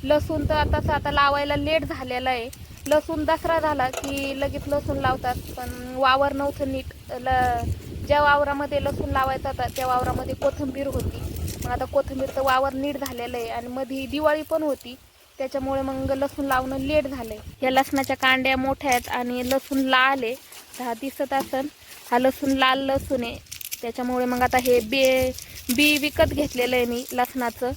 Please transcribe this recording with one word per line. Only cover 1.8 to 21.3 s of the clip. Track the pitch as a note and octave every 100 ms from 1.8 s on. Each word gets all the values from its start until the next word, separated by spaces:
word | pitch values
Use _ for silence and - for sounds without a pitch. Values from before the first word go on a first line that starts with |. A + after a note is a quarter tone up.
झालेला | C#4+ D#4 B3+ B3 C4
आहे. | B3+ A#3 - - - -
लसूण | D4+ D4+ D#4+
दसरा | D4+ D#4+ E4+ E4
झाला | D4+ C#4+ B3+
की | C4 C#4 C#4 C#4 C4+
लगेच | C#4 C#4+ C#4+
लसूण | C#4+ C#4+ C#4
लावतात, | C4+ C4 B3 B3 - -
पण | B3 B3 B3 B3+
वावर | C4 C4 C#4
नव्हतं | C#4 C#4+ C#4+ C4+
नीट. | C4+ - - -
ल-, | B3 B3+ B3+ B3 A#3+ A#3 - - - -
ज्या | D4
वावरामध्ये | D4 C#4+ C#4+ C#4 C#4+ C#4+
लसूण | C#4+ C#4 C#4+
लावायचा | C4+ C4 C4+ C4+
होता | C4 A#3+ -
त्या | C4
वावरामध्ये | B3 B3+ B3 B3+
कोथिंबीर | C4+ C#4 - C#4+ C4 C#4
होती. | C4 - - - - - -
मग | B3
आता | B3
कोथिंबीरचं | C4 C#4 C4+ C4+ C4+ C4+
वावर | C4+ C4 C4+
नीट | C4 C#4+ C#4
झालेलं | C4+ B3 A#3+ B3
आहे | A3+
आणि | A3+ A#3+
मधी | B3+ C4 C4+ C4
दिवाळी | C#4 D4+ D4+
पण | D4+ D#4+
होती, | D#4 C4 A#3+ B3+ - _ - -
त्याच्यामुळे | C4 C#4 C4 C4+
मग | C4+ C4+ C4+
लसूण | C4+ C#4 C#4+
लावणं | C#4 C4 C4 C4+
लेट | C4+ D4+ C#4
झालंय. | C4+ A3+ G#3+ - -
या | C4
लसणाच्या | C4 C4+ C#4 C4 C4+
कांड्या | C4 C4 C4 C4
मोठ्या | C4 C4+ C#4+
आहेत | B3 A#3+
आणि | B3 B3 B3
लसूण | B3 C4+ - C4+
लाल | C4 C4 C4 C4+
आहे, | A3+ C4 - - - -
हा | B3
दिसत | A3+ C4+ - C#4